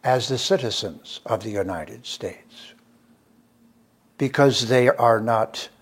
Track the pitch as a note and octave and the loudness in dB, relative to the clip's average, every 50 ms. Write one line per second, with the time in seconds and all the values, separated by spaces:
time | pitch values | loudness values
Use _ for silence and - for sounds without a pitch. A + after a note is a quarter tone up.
0 | - B2+ C3 B2+ A#2+ - C3 A#2 - - F#3+ - B2+ A2+ G2+ - - F#2+ D#2 - | 2 2 0 2 0 -2 -4 -4 0 0 0 0 0 -4 -6 -6 -6 -8 -12 -14
1 | _ - - - _ - A2+ G#2+ G#2+ A2+ G#2 G2+ F#2+ F#2 F#2 E2 D#2 D2 - A#2+ | _ -18 -20 -16 _ -4 -4 -4 -4 -6 -6 -4 -4 -4 -6 -8 -10 -12 -16 -18
2 | - - - - - F#2+ - - _ _ - - - - - _ _ _ _ _ | -14 -16 -14 -10 -10 -12 -12 -14 _ _ -20 -20 -20 -20 -20 _ _ _ _ _
3 | _ _ _ _ _ _ _ _ _ _ _ _ _ _ _ _ _ _ _ _ | _ _ _ _ _ _ _ _ _ _ _ _ _ _ _ _ _ _ _ _
4 | _ _ _ - C#3+ B2+ - - C#3 C#3 A#2 - A#2 A2 B2+ B2+ B2 B2 - - | _ _ _ -4 -4 -2 2 4 4 4 4 2 0 2 2 4 4 4 4 4
5 | A#2 A#2 A2+ A2 A2 A2+ A#2 A2 A2 - - - - - _ _ | 4 4 4 4 2 0 0 0 0 -2 -6 -14 -16 -16 _ _